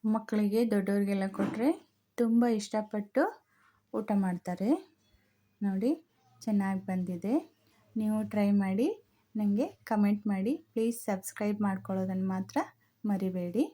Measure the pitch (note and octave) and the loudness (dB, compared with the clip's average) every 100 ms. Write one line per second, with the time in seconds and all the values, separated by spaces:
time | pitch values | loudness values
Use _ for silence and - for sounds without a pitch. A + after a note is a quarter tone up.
0 | A3 G#3+ G#3+ G#3+ G#3 G#3+ A#3 G#3 G3 G3+ | 0 0 0 0 2 2 2 2 2 0
1 | G3+ G3+ F#3+ G3 G3+ G#3+ B3+ E4+ _ _ | 0 0 -2 -2 -2 0 0 0 _ _
2 | _ - A#3 A#3 A#3+ A3 G#3 G#3+ G#3+ G#3+ | _ -2 2 4 4 2 0 -4 -4 -6
3 | G#3 - F4+ - _ _ _ _ _ A3 | -2 0 0 -2 _ _ _ _ _ -6
4 | G#3+ G3+ F#3 F3+ - F3+ G3+ F4 - _ | 0 0 2 -2 -6 -2 0 0 -2 _
5 | _ _ _ _ _ _ G3+ F#3+ A3+ D#4+ | _ _ _ _ _ _ -2 0 0 -2
6 | _ _ _ _ - G#3 G3 F#3+ F#3+ F#3 | _ _ _ _ -2 0 0 -2 -4 -4
7 | F3+ F3 G3 C#4 - _ _ _ _ A3 | -4 -4 0 -2 -2 _ _ _ _ -4
8 | G#3+ G#3+ G#3+ G#3 G3+ G3+ F#3+ F#3+ C#4+ A4 | 0 0 -2 2 4 4 2 2 0 -2
9 | _ _ _ G#3+ G#3 G3+ D#4+ - - G#3+ | _ _ _ -2 0 2 0 -4 -2 2
10 | G3+ G#3 G#3 F#3+ G3 D#4+ - - A3+ A#3 | 2 2 0 -2 0 -2 -4 -2 0 -2
11 | - F#3+ - - G#3 G#3 G#3 F#3+ - F#3+ | -4 -4 -6 -4 -2 0 0 -2 -2 -2
12 | F#3 F#3 F#3+ F#3+ F#3+ C#4+ G4 _ _ _ | 0 0 -2 -2 -2 -4 -4 _ _ _
13 | G#3+ G3 F#3 F3+ F3 F#3+ D4+ | -2 0 0 -2 -4 -2 -2